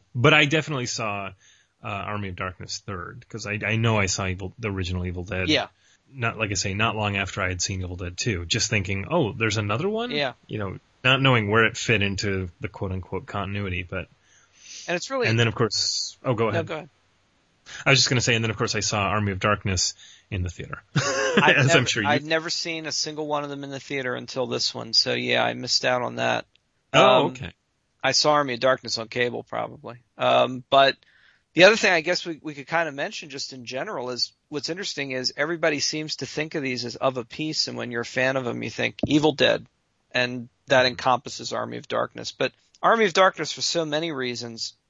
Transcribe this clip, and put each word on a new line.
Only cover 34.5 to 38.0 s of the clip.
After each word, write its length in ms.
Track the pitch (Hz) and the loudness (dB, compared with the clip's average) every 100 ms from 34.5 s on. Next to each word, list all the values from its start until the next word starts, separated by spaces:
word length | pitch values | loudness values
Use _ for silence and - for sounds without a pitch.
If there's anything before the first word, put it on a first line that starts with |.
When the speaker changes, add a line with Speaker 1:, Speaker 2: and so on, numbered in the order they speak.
| 147 147 | -6 -6
Speaker 2:
interesting 420 | 175 190 - 139 | -6 -6 -6 -4
is 220 | 131 127 - | -4 -4 -2
everybody 420 | 151 170 160 147 | -2 0 0 0
seems 380 | - 156 156 - | -2 -4 -6 -8
to 80 | 135 | -6
think 300 | - 160 165 | -4 -4 -4
of 80 | |
these 200 | 135 123 | -4 -4
as 120 | 120 113 | -6 -2
of 180 | 135 131 | -2 -2
a 60 | |
piece, 440 | 113 - 156 156 - | -6 -6 -4 -2 -4
and 80 | 120 | -4
when 140 | 117 | -6
you're 100 | 117 | -6